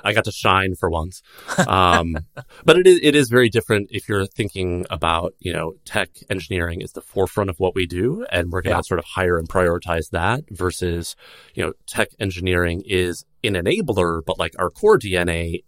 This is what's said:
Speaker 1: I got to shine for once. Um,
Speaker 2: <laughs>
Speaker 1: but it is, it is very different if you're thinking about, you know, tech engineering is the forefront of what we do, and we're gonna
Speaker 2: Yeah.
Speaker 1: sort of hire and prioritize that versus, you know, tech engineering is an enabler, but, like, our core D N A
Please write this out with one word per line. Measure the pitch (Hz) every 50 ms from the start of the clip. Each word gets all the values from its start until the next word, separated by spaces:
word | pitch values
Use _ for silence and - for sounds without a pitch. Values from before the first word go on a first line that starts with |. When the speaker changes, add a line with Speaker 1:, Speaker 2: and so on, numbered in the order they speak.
| -
Speaker 1:
I | 104 107
got | 110 107
to | 107 -
shine | - - 110 92 95 95 95 92
for | - - 87
once. | 82 82 80 90 92 - - _ - - - - - - 175 -
Um, | - 92 92 87 85 85 85 85 80 80 78 - _
Speaker 2:
<laughs> | - 127 - - - -
Speaker 1:
but | 160 156
it | 175 180 185
is, | 180 170 -
it | 151 139
is | 147 139 110
very | 117 123 123 113
different | 98 117 - - 113 104 101 - -
if | 101 - -
you're | 107 101 95
thinking | 98 - - 113 101 - 98 92 90 87 90 92 -
about, | 95 87 82 82 82 82 87 90 - _
you | - 90 85
know, | 82 80 80 - - _
tech | - - 107 95 - _ - - -
engineering | 104 95 80 - 101 92 85 85 85 92
is | 95 95 -
the | - -
forefront | - - 104 95 90 - - 101 98
of | 90 -
what | 98 92 -
we | 95 92
do, | 85 87 90 98 127 160 214 233 - -
and | 90 85 85
we're | 87 92 82
gonna | - -
Speaker 2:
Yeah. | 90
Speaker 1:
sort | 82 - 95 85
of | -
hire | - - 92 92 90 90 85
and | 82 80
prioritize | - 98 92 87 85 87 - 90 85 82 78 -
that | - 85 85 95 120 131 156 -
versus, | 104 - 92 92 85 - 92 90 85 85 82 - - - - - - - - - _
you | - -
know, | 82 - - _
tech | - - - 110 - - -
engineering | 110 101 90 90 90 92 90 87 87 85 85 87 -
is | - 101 92 90 90 85 - - _ _ _ -
an | 110 101
enabler, | 90 82 101 165 220 220 147 104 98 87 85 82 82 78
but, | - 90 -
like, | 87 82 - -
our | 87 87
core | - - - 208 220 175
D | - 101 92
N | 90 87 87
A | 85 85 85 82 85 87 -